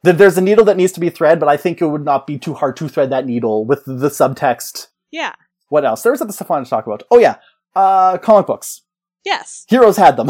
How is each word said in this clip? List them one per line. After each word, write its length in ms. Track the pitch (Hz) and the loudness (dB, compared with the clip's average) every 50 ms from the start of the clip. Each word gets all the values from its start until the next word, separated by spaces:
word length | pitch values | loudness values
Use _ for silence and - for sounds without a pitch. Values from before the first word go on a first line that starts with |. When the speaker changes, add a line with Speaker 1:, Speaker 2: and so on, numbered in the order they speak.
| - | 2
Speaker 1:
Th-, 120 | 170 185 | 0 4
there's 200 | 156 202 196 165 | 6 4 4 4
a 40 | 185 | 2
needle 240 | 185 190 208 220 226 | 0 2 4 4 4
that 100 | 196 196 | 4 4
needs 140 | 180 180 185 - | 2 0 -2 -2
to 60 | - | -4
be 100 | 165 175 | -6 -6
thread, 300 | - - 170 151 165 170 | -4 0 2 2 2 2
but 80 | 156 147 | 2 0
I 60 | 147 | 0
think 240 | 143 - 180 170 - | 0 -2 -6 -4 -2
it 60 | 175 | -4
would 160 | 156 147 151 147 | -4 -4 -4 -4
not 220 | 147 139 131 - | -4 -4 -4 -4
be 100 | - 147 | -6 -12
too 160 | 131 - 170 143 | -10 -8 -10 -8
hard 220 | - - 135 127 | -4 -4 -4 -4
to 100 | - 165 143 | -6 -10 -8
thread 200 | - 160 143 127 | -2 -2 -2 -2
that 160 | 139 131 131 | -2 -6 -4
needle 400 | 131 120 120 113 113 107 107 107 | -4 -6 -4 -2 -2 -2 -2 -2
with 200 | 113 139 135 _ | -2 -4 -4 _
the 240 | - 135 123 131 147 | -12 -10 -4 -4 -4
subtext. 800 | - - 151 131 139 - - 135 120 - - - - - - _ _ _ _ _ | 0 0 -2 -2 -2 -2 -4 -4 -4 -4 -8 -16 -16 -18 -20 _ _ _ _ _
Speaker 2:
Yeah. 240 | - 320 311 208 - _ _ _ _ _ _ _ | -12 -10 -10 -10 -12 _ _ _ _ _ _ _
Speaker 1:
What 160 | - 151 143 | -4 -2 0
else? 180 | 127 - - - | -2 -4 -2 -2
There 80 | 226 | -2
was 100 | 277 285 | -2 -2
other 120 | 320 214 208 | -6 -10 -10
stuff 180 | - - - | -14 -6 -6
I 40 | 175 | -6
wanted 100 | 147 127 | -6 -4
to 40 | - | -4
talk 160 | 131 113 110 | -6 -6 -6
about. 180 | 117 104 104 - _ | -6 -10 -10 -4 _
Oh 80 | - 240 | 4 4
yeah, 180 | 220 143 107 - _ _ _ _ _ _ _ | 4 4 0 -2 _ _ _ _ _ _ _
uh, 420 | 185 190 190 190 190 185 185 185 | 0 0 2 2 2 2 0 0
comic 280 | 175 - - 214 202 185 | -2 2 4 4 4 4
books. 340 | - 113 - - - - - _ _ _ _ _ _ _ _ _ | 0 -6 -8 -8 -18 -18 -18 _ _ _ _ _ _ _ _ _
Speaker 2:
Yes. 400 | 381 370 - - - - - - _ | -8 -8 -8 -8 -16 -20 -20 -4 _
Speaker 1:
Heroes 260 | 214 254 247 220 185 | 2 4 4 4 4
had 200 | - 190 160 135 | 6 4 4 4
them. 120 | 117 113 147 | 4 -4 -6